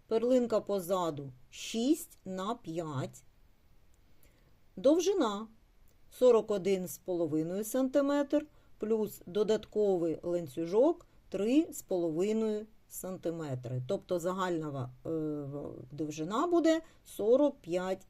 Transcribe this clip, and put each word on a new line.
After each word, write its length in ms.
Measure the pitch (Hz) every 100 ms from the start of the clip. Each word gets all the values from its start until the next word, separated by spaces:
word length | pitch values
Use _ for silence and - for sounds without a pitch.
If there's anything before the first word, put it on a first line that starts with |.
| -
перлинка 540 | 226 240 254 233 220
позаду 720 | 202 202 170 190 170 147 139 127 -
шість 680 | - - 226 247 320 - - 185
на 300 | 185 196 247
п'ять. 680 | 170 160 160 135 170 - - _ _ _ _ - - _ _ - - _ _ _ _ -
Довжина 720 | 233 330 339 403 226 202 220 - _ _ - _ -
сорок 400 | - 254 226 -
один 360 | 202 180 185 180
з 100 | -
половиною 680 | - 175 165 156 160 190
сантиметр 840 | 214 262 262 285 277 285 285 294 294 - _ -
плюс 440 | 214 220 208 - -
додатковий 920 | 180 202 220 - 214 208 185 165 156
ланцюжок 840 | 170 175 160 165 165 202 294 330 - - -
три 440 | 190 208 285 330
з 80 | -
половиною 840 | - 185 170 156 202 220 220 208 214 - _
сантиметри. 920 | - 185 185 170 165 156 127 123 127 127
Тобто 320 | 196 - 180
загальна 500 | 170 185 180 165 151
ва-, 220 | 139 127 - -
е, 40 |
в-, 680 | 160 156 147 139 143 - - 127
довжина 560 | 147 151 151 160 220 349
буде 340 | 339 311 320 - - -
сорок 560 | - 202 262 294 277
п'ять 460 | - 175 185 190